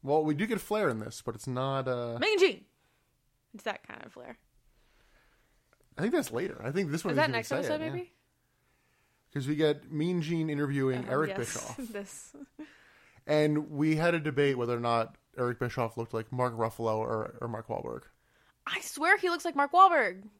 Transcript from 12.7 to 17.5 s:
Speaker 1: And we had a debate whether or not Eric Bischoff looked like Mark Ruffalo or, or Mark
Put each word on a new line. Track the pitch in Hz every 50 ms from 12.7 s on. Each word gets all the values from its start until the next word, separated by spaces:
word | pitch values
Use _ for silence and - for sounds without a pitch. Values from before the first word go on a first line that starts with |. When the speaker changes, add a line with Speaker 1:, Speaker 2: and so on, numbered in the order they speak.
| - - - - - - - _ _ - _
Speaker 1:
And | - 147 151 151 151 151 151 151 147
we | 156 139 151 156 156
had | 151 165 170 170
a | 165
debate | 147 156 135 135 143 143 139
whether | 123 120 117 120
or | 117
not | 120 120 117 117 113 113 - - _ _ _
Eric | - 123 123 120 -
Bischoff | 127 120 - - 120 113 -
looked | - 117 117 -
like | 113 113 - -
Mark | 127 127 123 117
Ruffalo | 113 113 110 - - 117 113 110 110
or, | 110 120 113 110 107 - - -
or | -
Mark | 117